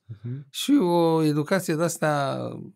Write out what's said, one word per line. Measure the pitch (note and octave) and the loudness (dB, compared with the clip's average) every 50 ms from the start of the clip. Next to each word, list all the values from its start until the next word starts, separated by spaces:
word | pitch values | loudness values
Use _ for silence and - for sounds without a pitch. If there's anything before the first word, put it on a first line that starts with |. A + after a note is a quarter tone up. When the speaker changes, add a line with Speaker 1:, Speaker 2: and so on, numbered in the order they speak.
| _ | _
Speaker 1:
Mhm. | - G#2+ - - A#2+ B2+ C#3+ D3 - | -20 -18 -14 -12 -10 -10 -12 -12 -14
Speaker 2:
și | - - - - C#4+ C#4+ | -12 -6 0 2 2 4
o | F#3 F3 F3 E3+ E3 E3 D#3+ D#3+ D#3+ | 4 4 4 4 4 4 4 4 2
educație | D3+ D3 D3+ C#3+ - F#3+ F#3 F#3 - D#3+ | 2 2 0 0 0 0 0 0 0 -2
de-asta | D3+ E3+ E3 E3 - D#3+ D3+ D3 C#3+ C#3 C3 C3 B2+ B2 A#2 A#2 - - - - | 0 0 -2 -2 -2 0 0 0 0 -2 -2 -4 -4 -6 -8 -10 -12 -14 -16 -18